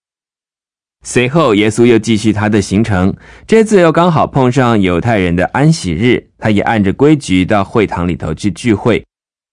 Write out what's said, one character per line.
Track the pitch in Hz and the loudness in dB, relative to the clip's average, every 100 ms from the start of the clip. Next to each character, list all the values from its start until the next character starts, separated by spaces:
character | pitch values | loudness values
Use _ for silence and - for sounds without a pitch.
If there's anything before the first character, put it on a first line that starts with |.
| _ _ _ _ _ _ _ _ _ _ | _ _ _ _ _ _ _ _ _ _
随 | - 123 127 | -6 -4 0
后 | 160 143 104 | 0 2 2
耶 | 107 | 0
稣 | 107 120 | 2 4
又 | 113 | 4
继 | 113 110 | 0 -2
续 | 110 | 0
他 | 104 107 | -2 0
的 | 107 | -2
行 | 92 98 | 0 -2
程， | 110 92 95 - - - - | 0 0 -2 -4 -14 -20 0
这 | 220 | 0
次 | 214 202 | 2 2
又 | 170 | 2
刚 | 160 175 | 2 2
好 | 147 87 | 2 0
碰 | 143 127 | 0 0
上 | 127 123 110 | 2 2 2
犹 | 92 87 | 0 0
太 | 113 110 | 0 0
人 | 90 | 0
的 | 87 90 | 0 -2
安 | 117 151 | 0 0
息 | 160 92 | 0 -4
日， | 80 123 113 - _ | -2 0 0 -4 _
他 | 113 | -2
也 | 101 | -2
按 | - 113 | 0 -2
着 | 95 | -2
规 | - 143 151 | 0 2 2
矩 | - 92 87 | 0 0 2
到 | 107 | 0
会 | 95 120 92 | 0 -2 -2
堂 | - 90 | -2 -6
里 | 80 | -6
头 | 82 | -8
去 | 80 104 | -6 -6
聚 | 82 123 | -4 -2
会。 | 101 123 95 - _ _ _ _ | 0 0 -2 -6 _ _ _ _